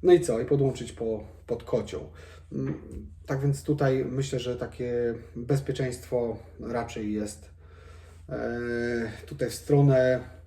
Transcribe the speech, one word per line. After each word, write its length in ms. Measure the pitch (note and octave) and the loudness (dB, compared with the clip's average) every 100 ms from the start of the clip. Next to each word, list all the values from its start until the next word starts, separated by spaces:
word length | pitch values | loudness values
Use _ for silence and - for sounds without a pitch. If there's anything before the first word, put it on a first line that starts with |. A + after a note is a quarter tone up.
no 100 | F3 | 8
i 80 | F3 | 8
co? 200 | - A2+ | 8 0
I 40 | |
podłączyć 480 | B2 C#3 C3+ A#2+ A#2 | 2 4 4 0 -8
po, 320 | - A2+ A2 - - - | -6 -4 -4 -6 -18 -8
pod 180 | A#2 | -6
kocioł. 460 | - A#2 G#2 D2+ D2 - - - - | -2 -2 -2 -8 -10 -16 -20 -20 -10
Mm, 220 | C#3 C3+ D3+ - - - - - | -6 -4 -6 -10 -14 -14 -18 -6
tak 140 | C#3 | -2
więc 220 | C#3+ C#3 | 0 0
tutaj 420 | - C#3+ C#3 C3 | 0 2 4 2
myślę, 340 | B2 B2+ C3+ C3 | 0 -2 -2 -4
że 180 | B2+ A#2+ | -4 -6
takie 580 | A#2+ - B2 A#2+ A#2+ A2+ - - | -6 -6 -4 0 -2 -4 -10 -12
bezpieczeństwo 1000 | A#2+ C#3 - - C3 B2 - B2 A#2 G#2 - - | 0 0 0 -4 -4 -6 -4 -2 -2 -6 -12 -14
raczej 520 | A2 A#2+ A#2 - G#2+ | -6 -4 -4 -6 -4
jest, 380 | G#2+ G#2 - - - - - - - - - - | -4 -4 -8 -18 -20 -20 -20 -20 -20 -20 -20 -10
e, 100 | B2 A#2 A#2+ A#2+ A#2+ A#2+ A#2+ A2+ A2 - | -6 -6 -4 -4 -2 -2 -2 -4 -8 -14
tutaj 240 | C#3+ B2 | -4 -4
w 40 | |
stronę 680 | - - C#3+ C#3+ C3 B2+ B2+ - - | -4 4 6 8 8 6 4 -2 -18